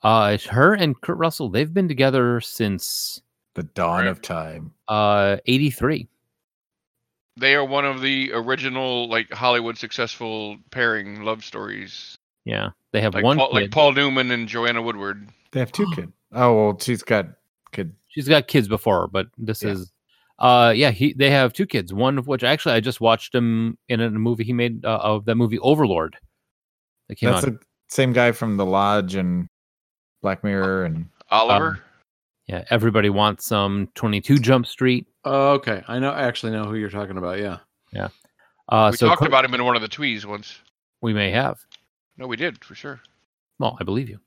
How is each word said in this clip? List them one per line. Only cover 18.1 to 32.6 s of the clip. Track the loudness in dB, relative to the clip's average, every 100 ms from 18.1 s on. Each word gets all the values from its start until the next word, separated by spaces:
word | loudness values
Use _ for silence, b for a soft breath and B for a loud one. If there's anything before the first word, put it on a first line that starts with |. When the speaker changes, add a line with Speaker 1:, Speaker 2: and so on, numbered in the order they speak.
| -10 2
Speaker 1:
got | 2 4
kids | 0 2
before, | -2 2 0 0
but | -4 -6 -8
this | -8 -6
Speaker 2:
Yeah. | -4
Speaker 1:
is, | -6 -10 _ _ _ _ _
uh, | 6 8 8 6
yeah, | 4
he, | 2 0
they | 2 4
have | 4 2
two | 0 -4
kids. | -2 -4
One | -2 0 0
of | -4
which, | -2
actually, | 0 0 2 0
I |
just | 0 0
watched | 2 2 2 0
him | 0 0 -2 -6 _
in | -2
a | -2
movie | -2 -2 -2 -2
he |
made, | 0 -2 -2 -4
uh, | -2
of | 0 -2 0
that | 0
movie | 2 2
Overlord. | 2 4 4 0 -2 -8 _ _ _ _ _ _ _ _ _
That | -2
came | 2
Speaker 2:
That's | 2 0
Speaker 1:
out. |
Speaker 2:
the | -4 _ _ _
same | 0 2
guy | 4 4
from | 2 -2 0
The | 2
Lodge | 2 2 2 0 -4
and | -2 -2 -6 _ _ _ _ _ _ _
Black | -6 -4
Mirror | -4 -2 0 -2 -2
and | -4 -8 _ _
Speaker 3:
Oliver? | 2 4 2 2
Speaker 1:
Um, | -4 -14 _ _ _ _ _ -10
yeah, | -10